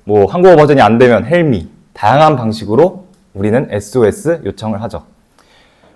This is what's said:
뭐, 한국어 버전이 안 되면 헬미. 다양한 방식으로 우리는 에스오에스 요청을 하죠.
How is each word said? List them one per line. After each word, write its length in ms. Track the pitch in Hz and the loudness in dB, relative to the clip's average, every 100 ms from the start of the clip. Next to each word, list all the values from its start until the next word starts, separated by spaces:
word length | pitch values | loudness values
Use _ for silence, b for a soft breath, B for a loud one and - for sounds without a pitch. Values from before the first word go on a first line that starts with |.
| - | -2
뭐, 200 | 104 98 | 0 2
한국어 300 | 175 185 165 | 2 4 6
버전이 260 | 147 143 | 4 4
안 160 | 107 117 | 2 4
되면 280 | 127 117 117 | 2 2 0
헬미. 440 | 175 160 110 78 _ _ | -2 0 -2 -6 _ _
다양한 420 | - 104 135 156 143 | -6 -2 2 2 0
방식으로 720 | 113 107 101 113 175 - - _ _ | -4 -8 -4 0 0 -2 -20 _ _
우리는 340 | 98 104 117 147 | -8 -4 -2 -4
에스오에스 720 | 104 - 127 107 - 143 165 98 | -8 -6 0 0 -2 -6 -6 -8
요청을 360 | 92 110 101 | -10 -10 -8
하죠. 200 | 113 87 - _ _ b b b b b b | -10 -12 -18 _ _ b b b b b b